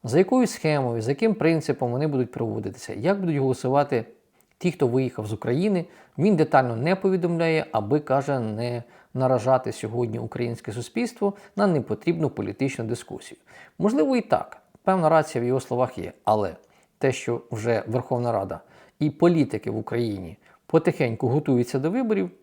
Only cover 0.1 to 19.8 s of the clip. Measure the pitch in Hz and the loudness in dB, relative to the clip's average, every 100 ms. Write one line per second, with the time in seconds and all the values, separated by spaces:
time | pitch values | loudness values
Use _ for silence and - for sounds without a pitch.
0.1 | 135 185 262 240 - 156 147 127 117 110 | 2 4 4 2 0 0 0 0 -2 -2
1.1 | 139 226 220 156 160 - 143 123 123 156 | 0 0 2 2 2 0 -2 -2 -2 -2
2.1 | 139 120 - 113 110 104 - - - 135 | 0 -2 -2 -4 -4 -6 -10 -12 -4 -2
3.1 | 202 185 147 135 127 127 139 143 123 113 | 0 0 0 0 0 0 2 2 0 -4
4.1 | - _ _ _ _ 180 - 131 127 131 | -14 _ _ _ _ -4 0 2 2 -2
5.1 | - 107 107 117 127 196 190 170 - - | -4 -8 -6 -2 0 0 0 -4 -14 -18
6.1 | - 185 185 233 139 127 113 143 185 196 | 0 2 4 4 4 2 0 0 0 2
7.1 | 185 170 170 165 160 - 110 104 147 147 | 0 0 0 2 0 0 -4 0 -2 2
8.1 | 131 135 135 110 107 120 120 120 - _ | 0 2 -2 -2 -4 -4 -6 -10 -20 _
9.1 | 127 131 127 113 127 110 110 107 117 120 | 0 2 2 4 2 2 -6 -6 -2 -2
10.1 | 113 113 - 120 117 - 107 120 - 240 | -4 -8 -4 -4 -4 -8 -8 -6 -4 -4
11.1 | - 202 196 - - 202 156 113 104 - | -2 -2 -2 -12 0 2 2 0 -4 -2
12.1 | 170 151 - 101 101 135 135 113 120 - | 0 0 -2 -6 -2 -4 -2 -6 -6 -8
13.1 | - - - _ - - _ 196 262 294 | -16 -16 -20 _ -20 -20 _ 0 2 2
14.1 | 254 - - - - _ _ - 190 160 | 0 0 -2 -2 -16 _ _ 0 2 4
15.1 | 160 156 123 120 131 - 123 127 - 90 | 4 4 -2 0 0 -2 -2 -2 -2 -12
16.1 | - - 107 95 82 _ _ _ _ 135 | -6 0 2 0 -6 _ _ _ _ -2
17.1 | 117 - 120 - 113 110 113 - 120 - | -2 -4 -6 -6 -6 0 0 0 -4 -2
18.1 | 123 120 110 98 - - - - _ 151 | -2 0 -2 -4 -8 -14 -20 -20 _ -2
19.1 | 147 170 165 143 107 110 107 | 4 4 4 2 -2 -4 -6